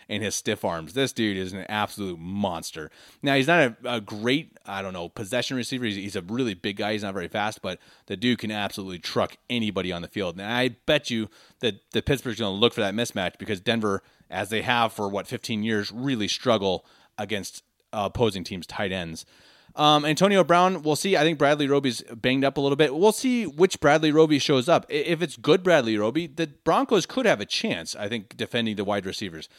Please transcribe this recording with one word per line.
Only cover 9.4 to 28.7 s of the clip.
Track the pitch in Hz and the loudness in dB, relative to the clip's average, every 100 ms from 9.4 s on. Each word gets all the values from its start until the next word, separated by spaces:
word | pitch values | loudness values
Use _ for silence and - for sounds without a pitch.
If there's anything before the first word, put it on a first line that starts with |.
| - | -6
anybody | 123 107 95 90 | -4 -2 -2 -4
on | 87 | -6
the | 85 | -6
field. | 104 92 87 | -6 -4 -6
And | 101 | -4
I | 120 127 117 - | -2 -2 -2 -2
bet | 151 - | 0 0
you | 117 104 - _ _ | -4 -4 -10 _ _
that | 120 98 _ | -4 -4 _
the | 113 | -2
Pittsburgh's | - 139 127 107 | 0 -2 -2 -4
gonna | 107 95 | -4 2
look | 117 | 2
for | 120 | 2
that | 101 | -2
mismatch | 104 117 104 90 - | -2 -4 -2 -4 -4
because | 98 95 | -6 -4
Denver, | 104 113 107 98 - _ - | -2 0 0 -2 -6 _ -10
as | 90 101 | -6 -4
they | 107 | -2
have | 127 120 117 | 0 2 0
for, | - 101 | 0 -4
what, | 101 92 | -4 -6
fifteen | 123 - 110 | -8 -6 -4
years, | 110 107 101 | -2 -2 -4
really | 107 139 120 101 | -6 -4 -2 -2
struggle | - 127 110 95 90 - _ _ - | -2 2 2 2 -2 -6 _ _ -12
against, | 104 104 85 - - _ _ | -6 -6 -8 -14 -20 _ _
uh, | 110 98 | -4 -4
opposing | - 117 95 | 0 0 0
teams' | 85 95 - | -6 -10 -10
tight | - 98 | -6 -4
ends. | 92 85 78 - _ _ _ _ - | -4 -6 -10 -16 _ _ _ _ 0
Um, | 151 151 | 4 4
Antonio | 147 151 196 196 | 2 2 4 4
Brown, | 160 175 185 185 | 6 6 4 2
we'll | 151 147 | 0 0
see. | 196 170 | 2 4
I | |
think | 156 156 | 4 4
Bradley | 143 151 139 | 4 4 2
Roby's | 143 135 113 | 2 2 -2
banged | - 117 127 135 | -8 -4 0 2
up | 139 143 | 2 2
a | |
little | 139 139 | 2 4
bit. | 147 | 2
We'll | 151 208 | 4 4
see | 208 262 240 | 4 2 0
which | 190 143 190 - | 0 4 2 4
Bradley | 147 156 156 | 4 6 6
Roby | 151 160 147 | 6 6 6
shows | - 135 123 | 4 2 4
up. | 156 - | 2 2
I-, | |
if | 147 151 160 | -2 0 -2
it's | 165 - | -2 0
good | 139 185 | 4 4
Bradley | 180 160 113 107 | 6 4 4 2
Roby, | 107 147 170 | 0 -2 -4
the | 165 160 | -4 -6
Broncos | - - 190 269 208 - | -2 2 2 4 2 2
could | - 226 | 0 2
have | 123 | 2
a | |
chance, | 101 - 226 98 82 - | -2 -4 -2 -4 -6 -8
I | 104 | -6
think, | 117 98 - | -6 -8 -8
defending | 110 120 113 | -4 -2 -2